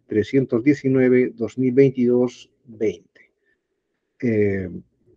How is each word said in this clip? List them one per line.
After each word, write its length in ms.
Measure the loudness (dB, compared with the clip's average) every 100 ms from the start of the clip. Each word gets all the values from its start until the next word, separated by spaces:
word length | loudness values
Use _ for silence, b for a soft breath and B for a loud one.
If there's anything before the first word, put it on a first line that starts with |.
| -6
trescientos 540 | -4 0 -2 -2 0
diecinueve, 680 | 0 0 0 2 2 2 0
dos 240 | -4 -8 -4
mil 160 | 0
veintidós, 800 | 4 2 2 0 2 0 -6 -20 _ -20
veinte. 640 | -6 -6 -6 _ _ _ _ _ _ _ _ _ _ _ _
Eh, 480 | -2 0 0 -2 -6 -12 -18 _ _